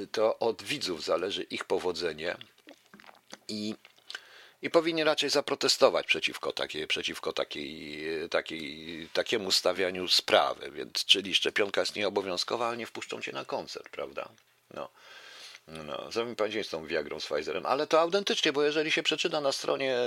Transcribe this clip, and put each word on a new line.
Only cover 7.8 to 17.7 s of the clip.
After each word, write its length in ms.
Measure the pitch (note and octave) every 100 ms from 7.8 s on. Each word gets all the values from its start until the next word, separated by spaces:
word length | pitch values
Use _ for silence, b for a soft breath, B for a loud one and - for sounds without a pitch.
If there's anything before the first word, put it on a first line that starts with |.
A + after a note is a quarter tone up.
| D2+ D2+ D#2+ D#2+ E2+
takiej, 800 | E2 - D#2+ C#2+ D#2 D#2+ D#2+ E2
takiemu 400 | F#2 - A2+ D2+
stawianiu 560 | - F#2 F2+ F2+ F#2 F2+
sprawy. 600 | - - G2+ C#2 B1+ C#2
Więc, 340 | C#2 B1 -
czyli 300 | - G2 F#2+
szczepionka 460 | E2 - - G2+ F#2+
jest 160 | F#2 G2
nieobowiązkowa, 720 | G2 G2+ F#2+ F2+ - A#2 A#2+
ale 80 | A#2+
nie 100 | A2
wpuszczą 340 | A2+ - A2+
cię 120 | -
na 120 | C3+
koncert, 440 | C#3 C3 D#2 - -
prawda? 400 | - C#2+ C#2+ - - _ _ _
No. 140 | D2+ C#2 B B B B B B B D#2
No, 420 | D#2+ D2+ B1+ D2
co 120 | A2
mi 120 | A#2+ G#2+
pan 140 | G#2+
dzieje 140 | G#2+
z 40 | F2+
tą 180 | D#2+ D#2
Viagrą, 340 | D#2+ D2 D#2
z 60 | -
Pfizerem? 400 | D2+ D#2 E2+
Ale 200 | D2